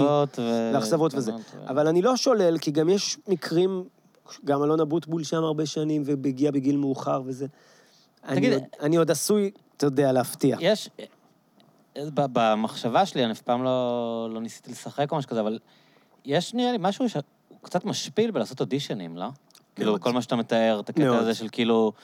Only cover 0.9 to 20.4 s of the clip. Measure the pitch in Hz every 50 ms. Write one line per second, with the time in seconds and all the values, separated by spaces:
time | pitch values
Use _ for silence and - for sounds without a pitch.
0.9 | 180 156 156 160 - 143 123 107 110 117 107 - - 98 101 101 131 143 151 156
1.9 | 165 175 180 240 262 240 - 285 254 214 190 170 165 156 - 160 147 156 156 165
2.9 | 190 202 - - - - - - 190 156 - - 160 165 185 190 190 185 185 -
3.9 | - _ _ _ _ _ _ - - - - - 143 139 147 147 156 160 160 147
4.9 | 151 170 156 151 160 170 156 - - 165 160 160 156 151 156 143 - 160 156 151
5.9 | 156 151 143 131 147 135 131 143 131 127 143 147 139 143 131 139 143 143 143 135
6.9 | 131 127 - 139 147 139 131 131 131 123 139 135 - _ _ _ _ _ _ _
7.9 | _ _ _ _ _ _ - - 135 139 139 - 139 135 131 - - - 147 151
8.9 | 165 170 165 156 165 143 - - 208 208 202 196 - - _ _ _ - - 143
9.9 | 135 131 147 135 131 127 123 131 - - - 139 120 - - 175 214 208 - -
10.9 | - - 208 - _ _ _ _ _ _ _ _ _ _ _ _ _ _ _ _
11.9 | _ 131 143 156 147 143 143 139 123 123 113 110 107 107 110 107 - - - 123
12.9 | 113 160 196 175 - 147 123 113 107 - - - 120 123 127 131 127 127 127 123
13.9 | 120 120 117 117 113 113 113 113 113 113 113 113 - - - - 120 - - 113
14.9 | - - 147 143 165 156 139 - 123 113 107 104 110 113 - _ _ _ _ _
15.9 | _ _ _ _ _ _ _ 131 143 170 170 - - 240 247 247 247 220 170 190
16.9 | 202 - 269 233 - 143 143 - _ _ _ _ - - - - - 180 - -
17.9 | 131 - - - 147 - 220 233 196 139 110 - - - 139 95 127 143 143 -
18.9 | - 107 87 82 82 85 92 117 143 - _ _ _ - _ _ _ - 107 110
19.9 | 104 98 - 127 120 127 123 - 131 117